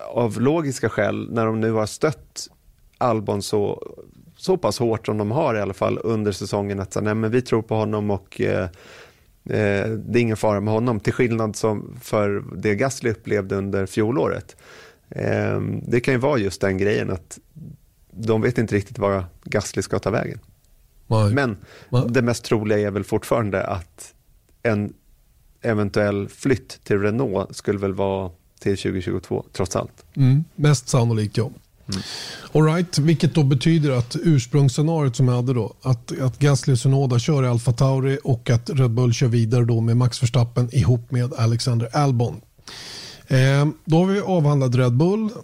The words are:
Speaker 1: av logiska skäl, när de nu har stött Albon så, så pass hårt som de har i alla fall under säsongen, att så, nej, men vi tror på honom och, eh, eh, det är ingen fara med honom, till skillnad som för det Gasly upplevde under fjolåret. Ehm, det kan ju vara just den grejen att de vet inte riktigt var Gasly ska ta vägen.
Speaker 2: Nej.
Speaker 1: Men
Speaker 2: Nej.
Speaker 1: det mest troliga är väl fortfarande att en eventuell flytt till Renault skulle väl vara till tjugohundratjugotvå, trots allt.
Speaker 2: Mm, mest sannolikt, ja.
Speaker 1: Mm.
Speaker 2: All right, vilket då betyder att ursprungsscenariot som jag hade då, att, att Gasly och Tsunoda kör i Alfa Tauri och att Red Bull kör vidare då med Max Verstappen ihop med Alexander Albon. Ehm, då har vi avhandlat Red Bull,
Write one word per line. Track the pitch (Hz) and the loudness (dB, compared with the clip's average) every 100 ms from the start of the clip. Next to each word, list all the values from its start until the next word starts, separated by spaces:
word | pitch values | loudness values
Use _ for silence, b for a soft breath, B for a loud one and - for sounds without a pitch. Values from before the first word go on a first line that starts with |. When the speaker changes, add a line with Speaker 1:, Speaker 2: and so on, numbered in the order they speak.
| - | -6
Speaker 1:
av | - 120 107 | -2 0 0
logiska | 123 165 147 131 110 | 0 0 -2 -2 -2
skäl, | - 101 104 107 | 0 -2 -2 -4
när | 113 113 | -2 0
de | 110 | 0
nu | 110 | 0
har | 110 107 | 0 -2
stött | - 156 - - - - _ _ _ _ - | -2 -2 -2 -10 -16 -16 _ _ _ _ -4
Albon | 123 113 101 101 | -2 0 -2 -4
så, | 98 107 101 - - - - - - - | -2 0 0 -4 -10 -18 -20 -20 -20 -8
så | - 185 | 0 0
pass | 110 - | 0 0
hårt | 120 107 - | 0 0 -2
som | 107 | -2
de | 104 | -2
har | 123 156 110 | 0 0 0
i | |
alla | 98 | -4
fall | 95 107 107 | -2 -2 0
under | 104 113 104 | -2 -2 -2
säsongen, | 98 101 104 101 98 | -4 -2 -2 -2 -4
att | 95 | -6
så, | 101 | -4
nej, | 104 110 | -2 0
men | 110 | 0
vi | 123 | 0
tror | 127 117 | 0 -2
på | 107 110 | 0 -2
honom | 107 107 104 | 0 -2 -2
och, | 98 - - | -2 -4 -4
eh, | 101 98 92 - B B B B B _ | -2 -2 -4 -8 B B B B B _
eh, | - 110 104 101 104 | -4 0 0 0 -2
det | 110 104 113 | -6 0 2
är | |
ingen | 117 107 | 2 2
fara | 110 101 | 0 0
med | 104 | 0
honom, | 110 123 110 | 0 0 -2
till | 120 | -2
skillnad | - 127 113 110 - | 0 0 0 -2 -2
som | 113 104 - 101 | -2 -2 -6 -14
för | - 110 104 101 - 87 | -2 0 0 -2 -6 -4
det | 104 104 | -2 0
Gasly | 135 - 123 | 0 -2 -4
upplevde | 110 - 104 98 101 | -4 -2 -2 -2 -4
under | 98 98 95 | -2 -2 -2
fjolåret. | - 107 143 127 90 - - B B B B - | 0 0 0 -2 -4 -8 -20 B B B B -14
Ehm, | - 107 107 104 101 104 107 - | -6 -2 -2 -2 -2 -4 -6 -2
det | 120 | -2
kan | 123 | 0
ju | 127 | 0
vara | 131 139 | 2 0
just | 98 - | -2 -2
den | 98 95 | -2 0
grejen | 98 117 101 | 0 0 -2
att | 95 - - _ - - - _ _ _ | -6 -10 -20 _ -20 -20 -20 _ _ _
de | - 113 110 | -8 0 2
vet | 110 123 | 2 0
inte | 107 104 | 0 0
riktigt | - - | -2 -2
var | 101 98 90 - | 0 0 -4 -12
Gasly | - 107 - - | -4 -4 -4 -6
ska | - 101 | -4 -4
ta | - | -2
vägen. | 110 - - - _ _ _ _ _ - | -2 -4 -10 -18 _ _ _ _ _ -2
Speaker 2:
Nej. | 110 104 | 2 2
Speaker 1:
Men | 131 131 98 B B B | 2 0 -4 B B B
Speaker 2:
Nej. | 120 120 | 0 2
Speaker 1:
det | 123 | 2
mest | 120 117 | 2 0
troliga | - 117 107 104 | 0 0 2 2
är | 104 | 0
väl | 98 | -2
fortfarande | 98 107 - 127 107 95 | -2 -2 0 -2 0 -2
att | - 95 - - - _ _ _ _ _ | -2 -6 -8 -18 -20 _ _ _ _ _
en | 120 104 104 - _ _ _ _ _ _ | 0 0 -2 -8 _ _ _ _ _ _
eventuell | 123 107 101 107 104 101 101 | -2 0 0 2 0 0 -6
flytt | - 139 113 - - | -4 -2 -2 -4 -12
till | - 104 | -2 0
Renault | 101 113 131 98 98 - | 2 0 0 -2 -4 -6
skulle | - 101 | -4 -2
väl | 98 | -2
vara | 95 98 95 92 87 _ _ | -2 -2 -2 -4 -10 _ _
till | 107 98 | -2 -2
tjugohundratjugotvå, | 104 95 90 95 - 104 - | -2 -4 -4 -6 -4 -6 -6
trots | - 95 110 | -6 -4 -4
allt. | - - - | -6 -10 -8
Speaker 2:
Mm, | - 131 139 165 - | 0 4 4 0 0
mest | 147 143 - | 2 2 2
sannolikt, | 139 117 113 107 117 | 0 2 0 -2 -4
ja. | |
Speaker 1:
Mm. | 110 - _ _ - 95 B B B B B | -6 -8 _ _ -10 -10 B B B B B
Speaker 2:
All | 151 156 165 | 2 4 2
right, | 170 - | 0 0
vilket | 147 160 156 170 | 2 4 2 2
då | |
betyder | 135 139 165 165 147 | 2 4 4 4 2
att | 123 117 160 | 0 -2 -2
ursprungsscenariot | 185 147 - 147 139 - 151 165 139 120 | 2 2 4 4 4 4 0 2 0 2
som | 127 | 2
jag | 123 | 2
hade | 123 | 0
då, | 127 107 - | 0 -2 -4
att, | - 120 - - | -2 -2 -2 -4
att | 131 - | -4 2
Gasly | 147 135 - | 2 4 2
och | 127 | 2
Tsunoda | 135 135 139 120 | 4 2 2 0
kör | 139 147 | 2 0
i | 127 | 2
Alfa | 120 117 | 0 0
Tauri | 117 135 135 131 135 | 2 2 2 0 -2
och | - 120 - | 0 -2 2
att | 120 - | 0 0
Red | 151 127 | 0 2
Bull | 113 123 | 2 2
kör | 113 127 | 2 2
vidare | 120 113 123 117 | 2 2 2 2
då | 117 | 2
med | 113 120 | 2 2
Max | 123 - | 2 0
Verstappen | 120 - 117 - 123 131 | 0 2 0 0 -2 2
ihop | - 123 - | 2 2 0
med | 123 123 | -4 -2
Alexander | 147 113 117 - 117 117 | 0 0 0 0 -2 0
Albon. | 151 143 120 120 80 - _ B B B B B B B | 0 2 2 0 -4 -16 _ B B B B B B B
Ehm, | 131 131 139 147 151 - | 2 4 4 2 -2 0
då | 156 | 2
har | 185 | 4
vi | 202 | 2
avhandlat | 196 185 147 143 131 123 | 0 2 2 2 2 2
Red | 127 120 | 4 4
Bull, | 170 208 214 175 | 2 2 -2 -6